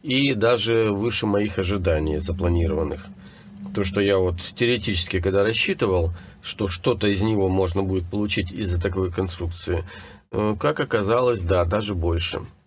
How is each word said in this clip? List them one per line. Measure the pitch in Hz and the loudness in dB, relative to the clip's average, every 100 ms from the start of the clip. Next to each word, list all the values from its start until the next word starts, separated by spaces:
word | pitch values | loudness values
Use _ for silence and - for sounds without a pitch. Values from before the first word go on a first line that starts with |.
и | - 131 139 117 | 0 2 2 4
даже | 113 120 107 113 110 | 4 4 4 2 2
выше | 101 113 110 107 | 2 0 0 2
моих | 101 104 98 | 2 2 0
ожиданий | 90 101 87 78 78 76 | 0 0 2 2 0 -2
запланированных. | 78 82 85 85 82 78 78 78 - - - - - - - | -4 -2 2 2 2 0 -2 -4 -12 -18 -20 -20 -20 -16 -6
То, | - | -2
что | 95 101 | -2 0
я | 101 98 | 2 4
вот | 92 87 - - | 2 -2 -8 -2
теоретически, | 120 120 117 90 - 95 | 0 2 0 -2 0 0
когда | 90 95 | 2 2
рассчитывал, | 104 113 - 190 110 92 85 87 - - | 2 2 0 0 2 2 0 -4 -14 -12
что | - - 98 | -10 -4 -4
что-то | 87 - 113 104 | -2 0 2 2
из | 98 | 2
него | 110 107 95 | 2 2 2
можно | 95 92 92 | 2 2 0
будет | 95 95 87 | 0 -2 -2
получить | 104 104 107 92 | -4 -2 -2 -4
из-за | - 101 87 | -4 -2 0
такой | 92 95 92 | 0 0 -2
конструкции, | 87 92 - 85 85 - 85 82 - - - _ | -2 -4 -4 -8 -6 -4 -4 -4 -14 -18 -20 _
э, | 113 107 104 | -2 -2 0
как | 143 151 | -2 -2
оказалось, | 135 113 101 120 123 117 | -2 0 2 2 2 0
да, | 87 92 85 | 2 2 4
даже | 104 104 95 | 0 -2 -2
больше. | 85 82 82 - - - | 0 0 -2 -6 -8 -20